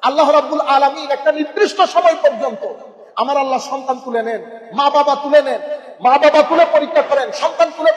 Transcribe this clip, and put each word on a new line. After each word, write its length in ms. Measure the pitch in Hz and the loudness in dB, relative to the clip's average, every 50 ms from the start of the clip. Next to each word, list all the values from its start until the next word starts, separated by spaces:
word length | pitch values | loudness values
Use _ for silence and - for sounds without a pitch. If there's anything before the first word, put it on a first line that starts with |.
| - | 0
আল্লাহ 280 | 247 269 294 311 277 | -2 2 2 2 4
রাব্বুল 300 | 302 302 277 - 311 302 | 4 2 2 0 -4 -4
আলামিন 500 | - - 277 269 277 277 277 320 302 277 | 0 0 2 2 2 2 0 -2 -6 -6
একটা 220 | 277 269 277 311 302 | -6 -2 0 -2 0
নির্দিষ্ট 480 | 302 302 294 - 403 415 359 - - | 0 -2 -6 -2 -2 -2 -2 2 0
সময় 340 | 370 - - 339 359 339 330 - - | 0 2 2 2 2 2 2 4 0
পর্যন্ত 440 | 294 269 220 247 247 220 196 - 190 156 - - - - - - - _ | 0 0 0 -6 -6 -6 -6 -10 -10 -12 -12 -18 -20 -20 -20 -20 -16 _
আমার 200 | - 226 262 285 | -6 -4 -2 0
আল্লাহ 220 | 285 277 269 262 254 | -2 -2 -2 -4 -4
সন্তান 420 | - - 254 269 262 277 269 247 | -6 -6 -10 -10 -6 -6 -8 -8
তুলে 220 | - 262 240 233 220 | -6 -6 -6 -6 -4
নেন, 280 | 226 208 160 - - - - - - - | -4 -6 -8 -10 -12 -18 -20 -20 -12 -4
মা 180 | 220 285 285 | 0 0 2
বাবা 260 | 285 294 285 294 277 277 285 | 2 2 2 2 0 -2 -2
তুলে 200 | 285 285 302 277 | 4 4 4 4
নেন, 180 | 269 247 220 - - - - - - - - | 4 -4 -6 -6 -10 -12 -12 -12 -18 -20 -2
মা 180 | 180 220 247 - | 0 2 2 4
বাবা 240 | - 302 294 302 302 | 4 4 4 4 2
তুলে 240 | - 330 320 339 320 - | 2 4 2 2 4 2
পরীক্ষা 300 | 311 294 330 320 302 277 | 0 0 0 0 -2 0
করেন, 300 | - 285 277 254 - - | 2 0 -2 -2 -4 -6
সন্তান 380 | - 269 320 - - 339 320 294 | -4 -4 -4 0 0 -2 -2 0
তুলে 160 | - 311 320 - | -2 0 0 2